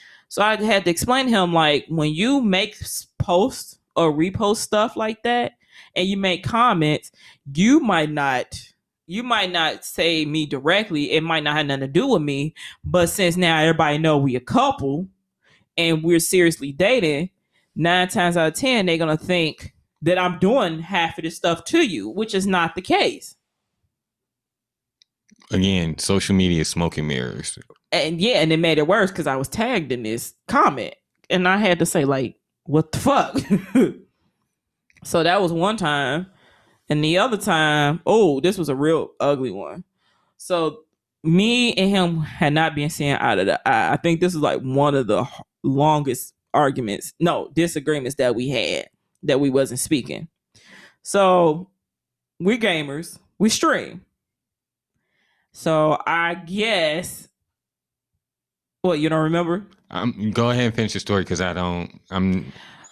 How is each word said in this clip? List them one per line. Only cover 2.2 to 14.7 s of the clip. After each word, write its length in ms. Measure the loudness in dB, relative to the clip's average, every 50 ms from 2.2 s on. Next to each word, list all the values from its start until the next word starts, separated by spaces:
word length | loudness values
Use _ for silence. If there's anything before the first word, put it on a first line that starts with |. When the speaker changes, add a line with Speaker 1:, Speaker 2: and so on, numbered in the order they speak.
| 0 2 2 2
Speaker 1:
make 340 | 2 2 2 2 0 -2 -6 -12
s-, 260 | -14 -12 -12 -12 -12 -8 _ -4
post 600 | -2 2 2 2 2 0 -2 -8 -14 -18 -20 _ _ _ -2
or 160 | 0 2 2
repost 460 | 2 0 -2 -2 -2 0 0 0 0
stuff 400 | -2 -2 -2 0 0 0 0 -2
like 260 | -4 -6 -6 -6 -4 -4
that, 300 | -2 -2 -2 -2 -4 -8 _ _ _ -20 -20 -20 -8 -4
and 120 | -2 -2
you 100 | -2 -2
make 260 | 0 0 -2 -2 -2 -4
comments, 680 | -2 0 2 4 4 4 4 2 2 0 -2 -4 -10 -20 _ -20 -20 -20 _ _ -6 0
you 260 | 2 4 6 6 6
might 320 | 6 4 2 2 0 0
not, 480 | -2 -2 0 0 0 -2 -4 -6 -12 -16 -18 -20 _ _ _ _ _ _ _
you 160 | -10 -10 -8 -4
might 280 | -2 -2 0 0 -2
not 340 | 0 0 0 0 -2 -4 -10
say 400 | -8 -4 -2 0 0 0 0 -2
me 200 | -2 -2 -4 -4
directly. 640 | -4 -4 -2 0 0 0 0 0 -2 -2 -4 -2 0
It 100 | 0 0 0
might 200 | 0 -2 -2 0
not 120 | 0 0
have 120 | 0 0
nothing 140 | -2 -2 -4
to 60 | -4
do 200 | -2 0 0 2
with 140 | 2 2 0 0
me. 320 | -2 -2 -4 -4 -6 -8 -10 -16 -20 -18 _ -6
But 240 | 0 2 2 2 2
since 280 | 0 0 0 0 2
now 200 | 2 2 2 4 4
everybody 380 | 4 4 4 2 2 2 2 2
know 180 | 2 2 4
we 180 | 4 2 0 0
a 40 | -2
couple, 680 | -4 0 0 2 2 2